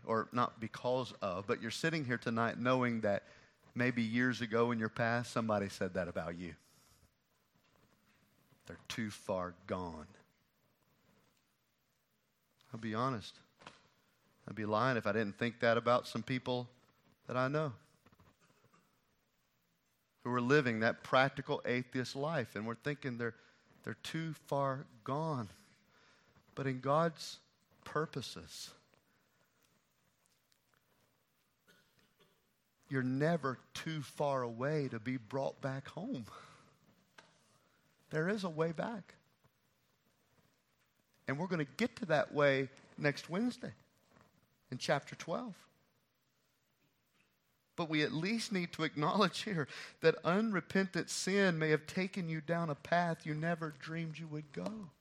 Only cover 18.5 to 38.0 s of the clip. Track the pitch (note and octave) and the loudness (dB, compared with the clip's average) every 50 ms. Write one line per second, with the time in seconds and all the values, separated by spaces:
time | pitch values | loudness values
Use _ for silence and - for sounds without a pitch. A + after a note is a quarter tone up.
18.5 | _ _ _ _ _ _ _ _ _ _ _ _ _ _ _ _ _ _ _ _ | _ _ _ _ _ _ _ _ _ _ _ _ _ _ _ _ _ _ _ _
19.5 | _ _ _ _ _ _ _ _ _ _ _ _ _ _ _ B2 B2 B2 A#2+ B2 | _ _ _ _ _ _ _ _ _ _ _ _ _ _ _ -2 0 0 4 6
20.5 | C#3+ D3+ C#3 B2+ A2+ A2 A2+ A#2+ - - - - - C3 C3 C#3 - - - - | 6 6 6 4 2 4 2 2 2 0 -2 4 6 6 6 6 2 -2 -4 -4
21.5 | C#3+ - - - A#2+ B2 B2 - - C3 B2 - - C#3 C#3+ D#3 E3+ D3 A2+ - | -4 -2 0 0 0 0 -2 -2 -4 -6 -4 -4 -4 -4 -4 -2 -2 -2 -4 -4
22.5 | - G2+ G#2+ A2+ A#2 - - D3 D3 C#3 - C3+ A#2+ A#2 A#2+ A#2 A2 - - - | -4 -6 -4 -4 -6 -6 -4 -6 -6 -4 -6 -6 -4 -4 -4 -4 -6 -8 -16 -20
23.5 | _ _ _ _ - - - A#2 A2+ - - - - D#3+ E3 D#3+ D3+ - - - | _ _ _ _ -20 -12 -10 -10 -10 -8 -10 -8 -6 -4 -4 -4 -6 -10 -6 -4
24.5 | D3 C#3 C#3 C3+ C3 C3+ D3 - - A2+ - - C3+ D3+ D#3+ D#3+ D3 B2 A2 F#2 | 0 0 0 0 0 -4 -6 -12 -18 -12 -8 -4 -4 -2 -2 -2 -2 -2 -4 -6
25.5 | - - - - _ _ _ _ _ - - - - _ _ _ _ - _ _ | -10 -16 -20 -20 _ _ _ _ _ -20 -20 -20 -20 _ _ _ _ -20 _ _
26.5 | _ - C3+ C3+ B2+ B2+ B2 C3+ C#3+ D#3 E3 E3+ D#3 - - - - - - _ | _ -4 -2 -2 -2 -2 2 2 4 4 4 2 0 -4 -10 -12 -12 -14 -18 _
27.5 | _ _ _ _ _ _ - - - D3+ D#3 E3 - C#3+ A#2 - - - E2+ E2 | _ _ _ _ _ _ -16 -4 -2 -2 -2 -2 -4 -8 -8 -8 -10 -12 -14 -14
28.5 | - - - - - - _ _ _ _ _ _ _ _ _ _ _ _ _ _ | -14 -14 -14 -14 -16 -20 _ _ _ _ _ _ _ _ _ _ _ _ _ _
29.5 | _ _ _ _ _ _ _ _ _ _ _ _ _ _ _ _ _ _ _ _ | _ _ _ _ _ _ _ _ _ _ _ _ _ _ _ _ _ _ _ _
30.5 | _ _ _ _ _ _ _ _ _ _ _ _ _ _ _ _ _ _ _ _ | _ _ _ _ _ _ _ _ _ _ _ _ _ _ _ _ _ _ _ _
31.5 | _ _ _ - - _ _ _ _ _ _ _ _ _ - _ _ _ _ _ | _ _ _ -20 -20 _ _ _ _ _ _ _ _ _ -20 _ _ _ _ _
32.5 | _ _ _ _ _ _ _ - C#3 C3+ B2 B2+ C3 C3+ D3 D#3+ E3+ D#3+ C#3 C3+ | _ _ _ _ _ _ _ -4 -2 0 0 0 2 2 2 2 2 2 0 -2
33.5 | B2 - - _ _ - - D#3+ D#3+ D#3 C3+ - - - D3+ C#3+ C#3 C3 B2 A#2+ | -2 -4 -8 _ _ -8 -6 -4 -4 -4 -6 -8 -4 -2 0 0 2 0 0 -2
34.5 | A#2 A2+ B2+ C#3+ D#3 D#3 C#3 B2+ B2 A2+ G#2+ B2+ C3 C3 A2 - - C#3 C3+ - | -2 -2 -2 0 0 0 0 -2 -4 -4 -4 -4 -4 -4 -6 -6 -4 -2 -2 -2
35.5 | - - - C3+ C3 C3+ - - - D#3 F#3 C4+ B3+ C4 A3 - - - - - | -4 -4 -4 -4 -4 -4 -8 -8 -10 -8 -6 -6 -6 -6 -8 -10 -14 -18 -18 -20
36.5 | - - - - - _ _ _ _ _ _ _ _ - - - _ _ _ _ | -20 -20 -20 -20 -20 _ _ _ _ _ _ _ _ -20 -20 -20 _ _ _ _
37.5 | _ _ _ _ _ _ _ _ _ _ | _ _ _ _ _ _ _ _ _ _